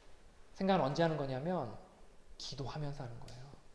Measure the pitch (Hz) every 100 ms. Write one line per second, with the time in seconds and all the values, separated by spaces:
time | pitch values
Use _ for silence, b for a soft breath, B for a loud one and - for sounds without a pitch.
0 | - - - - - - 190 190 135 151
1 | 165 151 135 131 156 180 120 107 - -
2 | - - - - - 135 135 151 143 143
3 | 123 120 - 123 139 - -